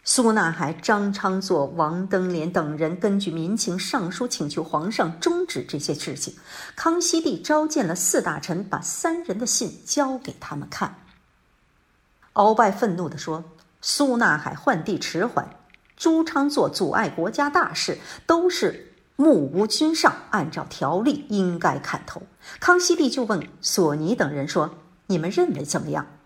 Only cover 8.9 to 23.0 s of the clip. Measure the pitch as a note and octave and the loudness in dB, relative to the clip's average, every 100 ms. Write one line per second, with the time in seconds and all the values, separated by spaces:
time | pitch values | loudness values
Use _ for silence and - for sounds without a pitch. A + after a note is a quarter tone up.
8.9 | - E4 E4 E4+ G3 A#3+ - G3+ - - | -4 -2 -2 -4 -6 -2 -2 -2 -8 -4
9.9 | - C4+ C4 - - - C#3+ - - F#3 | 0 0 -2 -8 -14 -10 -10 -10 -6 -6
10.9 | - - _ _ _ _ _ _ _ _ | -8 -20 _ _ _ _ _ _ _ _
11.9 | _ _ _ _ - G#3 A3 A3+ A3 A3+ | _ _ _ _ 6 6 8 4 4 0
12.9 | E3+ E3 - - D#3+ E3 - _ _ - | 0 -4 -6 -6 -8 -8 -20 _ _ -4
13.9 | - C#4+ A#3+ G#3+ D3+ D3 D3 - F#3+ E3+ | 2 2 4 4 4 -2 -2 2 2 0
14.9 | E3+ - D#3+ A3+ F#3 - - _ _ _ | -4 -2 -2 0 -2 -6 -14 _ _ _
15.9 | _ E4 D#4+ D#4+ C#4 C#4+ C#4+ C#3+ - E3 | _ 2 4 2 2 2 2 0 2 0
16.9 | - F#3+ D3+ F3 - C#4+ C#4+ - D#3+ - | 2 0 -2 -2 0 0 2 0 -2 -4
17.9 | - - - - E4 F4+ F4+ F#3+ - - | -6 -10 -16 0 2 4 2 -2 -2 -16
18.9 | _ _ - D4+ A3+ C#3 E3 G#3+ - D#4 | _ _ 2 6 6 4 0 0 2 2
19.9 | D#4+ - - - G#3 D#3+ E3 - - C3+ | 4 2 2 -4 -2 -2 -6 -10 -4 -2
20.9 | F3 A#3 D4 - G#3 F#3 E3+ E3 C#3 - | 2 0 0 -2 0 0 0 -2 -2 -6
21.9 | C#3+ - - - _ - - - F4+ F4+ | -8 -8 -14 -16 _ -20 -2 4 4 6
22.9 | E4 | 2